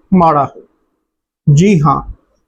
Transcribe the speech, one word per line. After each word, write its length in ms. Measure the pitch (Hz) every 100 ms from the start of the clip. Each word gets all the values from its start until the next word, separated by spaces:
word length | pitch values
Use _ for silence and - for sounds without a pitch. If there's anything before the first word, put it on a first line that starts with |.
| -
ਮਾੜਾ 300 | 185 165 147 131
ਹੋਵੇ। 1080 | - - _ _ _ _ _ _ _ -
ਜੀ 260 | 143 196 185
ਹਾਂ, 200 | 147 139 - - _ _